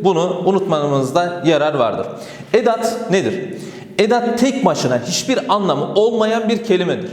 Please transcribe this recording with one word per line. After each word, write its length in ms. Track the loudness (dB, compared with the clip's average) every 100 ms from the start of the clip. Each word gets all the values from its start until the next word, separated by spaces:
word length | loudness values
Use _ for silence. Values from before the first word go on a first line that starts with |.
Bunu 360 | 2 2 0 0 0
unutmanızda 960 | 0 0 0 2 0 2 0 0 0 2
yarar 280 | 4 2
vardır. 340 | 2 0 0 -6 -8 -14 -16 0
Edat 580 | 2 2 2 0 -2 0
nedir? 220 | 0 0 -4 -8 -10 -12 -14 -10 -2
Edat 400 | 2 2 0 2
tek 260 | 2 2 0
başına 360 | 2 0 0 -2
hiçbir 320 | -4 -2 -2 0
anlamı 440 | 0 2 0 0
olmayan 560 | 2 2 2 0 0 0
bir 140 | -2
kelimedir. 460 | 0 0 0 -2 -6